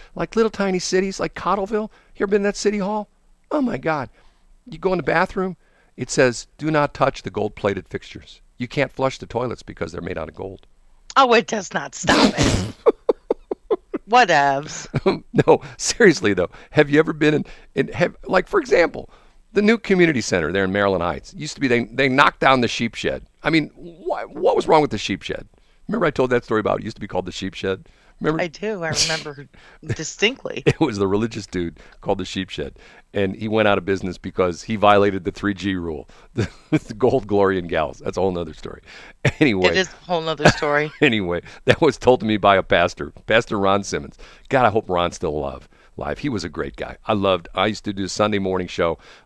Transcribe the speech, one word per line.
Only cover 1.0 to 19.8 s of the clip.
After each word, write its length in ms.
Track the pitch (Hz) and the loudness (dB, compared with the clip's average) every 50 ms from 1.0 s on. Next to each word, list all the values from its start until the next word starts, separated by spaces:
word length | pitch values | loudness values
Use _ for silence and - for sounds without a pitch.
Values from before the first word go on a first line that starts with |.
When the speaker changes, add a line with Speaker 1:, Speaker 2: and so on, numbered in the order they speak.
| 196 196 190 - | 0 -2 -4 -6
Speaker 1:
like 160 | 180 - - | -6 -6 -6
Cottleville? 560 | - - 170 196 202 196 202 233 208 220 - - _ _ _ - | -6 -4 -2 -2 -2 -2 -2 -4 -4 -4 -6 -10 _ _ _ -8
You 80 | - - | -6 -2
ever 80 | 196 | 0
been 60 | 208 | 0
in 60 | 202 196 | 0 0
that 140 | 202 202 | -2 -2
city 220 | - - 202 208 208 | 0 0 0 0 0
hall? 300 | 185 202 214 214 208 - _ _ _ _ _ _ _ - | -2 -4 -4 -6 -8 -10 _ _ _ _ _ _ _ -4
Oh, 100 | - 302 | -2 -2
my 160 | 262 233 - | -2 -2 -4
God. 320 | 135 127 160 156 143 120 - - _ _ _ _ _ _ _ - _ _ | -4 -2 -2 -2 -2 -4 -8 -12 _ _ _ _ _ _ _ -20 _ _
You 120 | 247 165 156 | -18 -8 -4
go 120 | - 185 | -2 -2
in 60 | 185 | 0
the 60 | 175 135 | 0 0
bathroom, 520 | 156 156 165 190 185 - 196 190 190 175 - _ _ _ _ _ _ _ | 0 2 2 0 0 -2 -4 -4 -4 -6 -10 _ _ _ _ _ _ _
it 140 | - 127 - | -10 -10 -2
says, 380 | - 151 135 123 117 - - - _ | 2 4 4 4 2 -2 -8 -16 _
"Do 140 | - 147 156 | -6 -2 0
not 240 | 160 147 147 - - | 2 2 0 0 0
touch 260 | - 135 135 131 - | 0 0 0 0 -2
the 80 | - 107 | -8 -8
gold-plated 580 | - 104 104 107 - - - 101 98 92 - | -4 -4 -4 -4 -4 -2 -2 -2 -2 -2 -6
fixtures. 540 | - - - - - - 92 - - - - _ _ _ | -8 -10 -12 -10 -14 -18 -18 -18 -20 -20 -20 _ _ _
You 100 | - 123 | -10 -10
can't 240 | - - 143 135 127 | -4 -2 -2 -2 -2
flush 280 | - - 131 135 - - | -2 -2 -2 -2 -2 -6
the 80 | 98 | -10
toilets 340 | - - 117 127 117 98 - | -6 -4 -4 -4 -4 -6 -10
because 300 | - - 85 - 85 80 | -14 -16 -10 -8 -8 -8
they're 100 | 82 85 | -8 -8
made 160 | 85 87 90 | -8 -8 -8
out 120 | 82 78 80 | -8 -8 -10
of 60 | - | -10
gold." 300 | - 98 98 92 - _ _ _ _ _ _ _ _ _ - - | -12 -12 -12 -12 -16 _ _ _ _ _ _ _ _ _ 0 2
Speaker 2:
Oh, 160 | 269 269 240 226 | 4 4 6 6
it 120 | 233 175 | 4 2
does 300 | - 233 208 180 - - | 0 -4 -6 -6 -6 -8
not 180 | 165 143 139 - | -8 -8 -8 -10
stop 400 | - - - - 294 - 208 - | -2 0 2 4 4 4 4 4
it. 380 | - - - - 95 92 - - - | 2 2 2 2 0 -2 -6 -10 -2
Speaker 1:
<laughs> 160 | - 453 - - _ - - - _ - - - - - - - - - 415 - _ _ - - - 196 | 0 0 0 2 _ -4 -4 -4 _ -8 -8 -8 -8 -10 -12 -10 -6 -6 -6 -6 _ _ -12 -12 -2 2
Speaker 2:
Whatevs. 800 | 233 247 233 175 160 143 139 143 135 139 151 - - - - - - - - | 4 4 6 6 4 4 4 4 2 0 -4 -8 -12 -14 -10 -8 -6 -2 0
Speaker 1:
<laughs> 180 | 190 165 160 - - - - - | -2 -2 -2 -6 -2 0 2 4
No, 140 | - 147 - - - - | 6 4 4 2 -4 -12
seriously, 560 | - - - - - 240 180 139 - - 104 98 | -8 -6 -4 2 6 6 6 6 4 2 0 2
though. 160 | 90 87 - - - - - | 0 -2 -2 -6 -12 -20 0
Have 180 | - 151 151 143 | 2 2 2 4
you 100 | 143 151 | 4 2
ever 140 | 160 170 165 | 2 2 0
been 200 | 147 147 151 151 | 0 2 2 2
in, 120 | - - - - - - - - | 0 -2 -6 -14 -20 -20 -6 -4
in 120 | - - - | -4 -4 -4
have, 260 | - - 180 - - - - | -2 -2 -2 -2 -4 -8 -6
like, 220 | - 190 190 185 | -2 0 0 0
for 120 | - - - | 0 0 -2
example, 500 | 269 247 - 175 165 285 - - 113 - - - _ _ _ - _ _ - | 0 2 4 4 4 2 -2 -6 -14 -14 -20 -20 _ _ _ -20 _ _ 0
the 80 | 196 | 2
new 160 | 208 208 233 | 4 4 4
community 440 | 226 | 2